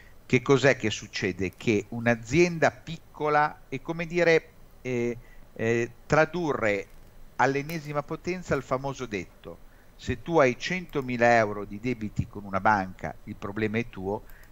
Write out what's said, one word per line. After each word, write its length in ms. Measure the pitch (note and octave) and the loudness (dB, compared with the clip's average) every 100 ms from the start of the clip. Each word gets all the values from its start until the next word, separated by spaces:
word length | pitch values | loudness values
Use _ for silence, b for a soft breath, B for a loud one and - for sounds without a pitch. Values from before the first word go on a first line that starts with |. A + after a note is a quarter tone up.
| B - - | B -20 0
che 140 | B2 | 2
cos'è 320 | B2 C3+ C3+ B2 | 4 4 4 2
che 160 | A2 | 0
succede? 600 | - G#2+ - G2+ F#2 F2+ - | -4 -8 -4 -4 -2 -6 -2
Che 280 | - G2+ - | 0 0 -2
un'azienda 800 | A#2 A#2 A#2 A2+ D3+ F3+ E3 C3 | -2 0 0 0 2 2 2 0
piccola 920 | - - E3 - - D3+ D3 D3+ - - | 0 -10 -14 -14 -4 2 2 2 -2 -10
è 140 | C3+ | -10
come 240 | - E3 E3+ | -8 -8 -4
dire, 440 | F3 E3 D#3+ - - - - | 2 6 4 2 -10 -20 -12
eh, 360 | B2+ A#2+ A#2+ A#2 b b - | -4 -2 -2 -4 b b -16
eh, 380 | - A2+ A#2 A#2+ - - | -4 0 0 -2 -6 2
tradurre 840 | D3+ D#3 F3+ D#3+ A#2+ G#2+ G2+ - - - - - - | 4 4 0 -2 0 0 0 -4 -16 -20 -20 -10 0
all'ennesima 680 | B2+ C#3 C#3+ E3+ C#3+ D3 | 2 0 -4 -8 -6 -6
potenza 500 | - D#3+ F3+ F#3 E3+ | -6 -8 -6 -8 -2
il 80 | C#3+ | -4
famoso 460 | - C3 C3+ B2+ A#2+ | -2 -4 -4 -8 -6
detto: 500 | G2+ E2+ - F2 E2 b b b - | -6 -8 -14 -18 -18 b b b -12
"Se 260 | - B2 | -8 -6
tu 160 | E3+ E3 | 0 4
hai 180 | C3 A#2 | 4 2
centomila 760 | - F#3 E3+ D3 B2+ B2 A#2 A#2 | -4 -6 -6 -6 -4 4 6 6
euro 280 | G#2 G#2 G2+ | 4 -2 -8
di 140 | G#2 | -6
debiti 480 | B2+ A2+ G#2+ - F#2+ | -6 -4 -4 -6 -6
con 160 | G#2 | -8
una 180 | G2+ F#2+ | -6 0
banca, 540 | G#2+ G#2 F#2 - D#2 - | 2 2 0 -8 -10 -10
il 120 | - - | -14 -12
problema 440 | G2+ G#2 G#2+ A2+ | -10 -4 -2 -2
è 100 | A#2 | -6
tuo, 340 | G2 F#2+ G#2 b b b | -8 -6 -6 b b b